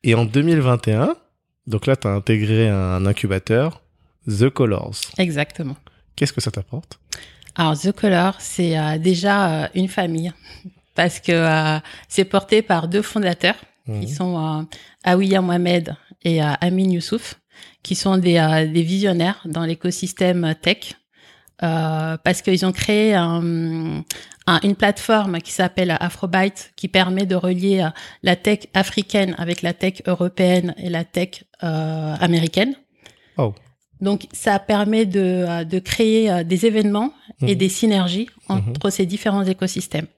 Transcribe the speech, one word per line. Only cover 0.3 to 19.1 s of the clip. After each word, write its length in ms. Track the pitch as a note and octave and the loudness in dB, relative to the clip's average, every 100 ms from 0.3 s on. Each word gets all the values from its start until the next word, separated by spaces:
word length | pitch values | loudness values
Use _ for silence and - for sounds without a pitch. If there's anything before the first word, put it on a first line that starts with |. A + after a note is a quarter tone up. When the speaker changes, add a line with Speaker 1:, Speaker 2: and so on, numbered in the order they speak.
| C3 | 2
Speaker 1:
mille 180 | D#3+ D#3+ | 4 4
vingt 260 | B2+ A#2+ - | 4 2 2
et 40 | |
un, 200 | G#2+ D3 E4 _ _ _ _ - | 2 0 -2 _ _ _ _ -6
donc 200 | A2 - | -2 0
là, 100 | C3+ | 0
t'as 140 | G#2+ | 0
intégré 580 | G2 G2 A2 G#2+ A2 A2 | -2 0 0 2 2 2
un 360 | G2 F#2 F#2 | 2 0 0
incubateur, 800 | G2 G2 G2+ F#2+ - A2+ D#3 - _ _ _ _ - | 0 0 -2 -2 0 0 0 -4 _ _ _ _ -8
The 220 | G2+ B2+ | 0 0
Colors. 480 | - A#2+ G2 - - - - | 2 0 0 -4 -10 -10 -2
Speaker 2:
Exactement. 580 | F#3 C#3+ D3 - D3 - - _ _ - | -2 -2 -6 -6 -8 -10 -16 _ _ -4
Speaker 1:
Qu'est-ce 160 | C#3 | -4
que 80 | - | -2
ça 100 | A2+ | -6
t'apporte ? 480 | G#2 F#2+ C#3 - - _ - - - - - | -6 -10 -12 -12 -20 _ -16 -16 -20 -14 -2
Speaker 2:
Alors, 220 | D#3+ D3+ | 0 0
The 140 | F3+ | -2
Color, 420 | - G#3 F3+ F#3 - | 0 2 2 2 -2
c'est, 400 | - - E3+ D#3+ | -10 -2 0 0
euh, 200 | D3+ D#3 | -2 0
déjà, 680 | E3+ F3 G3+ G3+ F#3 D#3 | 2 2 2 2 2 0
euh, 40 | D3+ | -2
une 140 | F#3 F#3 | -2 -2
famille. 440 | G3 F3 E3 E3+ - - - F#3 _ _ | -2 -2 -2 -6 -10 -20 -20 -20 _ _
Parce 260 | - E3+ - | 0 0 0
que, 120 | - | 0
euh, 460 | E3 E3 D#3 D#3 D#3 - - - | 2 2 2 0 -2 -6 -20 -4
c'est 160 | - | -2
porté 380 | F#3+ G3 G3 A3 | 2 0 2 2
par 260 | A3 E3+ E3 | 4 -2 0
deux 140 | G3 | -2
fondateurs, 540 | G#3 A3 F#3+ E3+ F3+ G#3+ - _ - | -2 -2 -2 0 0 -2 -10 _ -10
Speaker 1:
Mhm. 140 | G#2 | -8
Speaker 2:
qui 80 | G2+ | -6
sont, 480 | C#3+ F#3 E3+ D#3 D#3 | -4 -4 -2 -4 -4
euh, 20 | D#3 - - _ | -8 -14 -20 _
Awiya 360 | F#3 F#3 G3 F#3+ | 2 2 4 2
Mohamed 560 | F#3 F3 F3 F3 D#3+ D3 _ - | 2 0 2 0 -2 -12 _ -6
et, 200 | E3+ E3 | 0 0
euh, 100 | D3+ C3+ | 0 0
Amin 300 | F3 F#3 F#3+ | 0 2 2
Youssouf, 440 | F3 - A3+ - - _ - - _ | 0 -2 -6 -6 -18 _ -20 -20 _
qui 120 | - | -8
sont 220 | F#3 G3 F#3 | -2 2 2
des, 180 | F3 E3+ | 4 4
euh, 280 | D#3 D#3 D#3 | 4 2 2
des 160 | E3 | 0
visionnaires 580 | E3 F#3+ G3+ | 0 0 0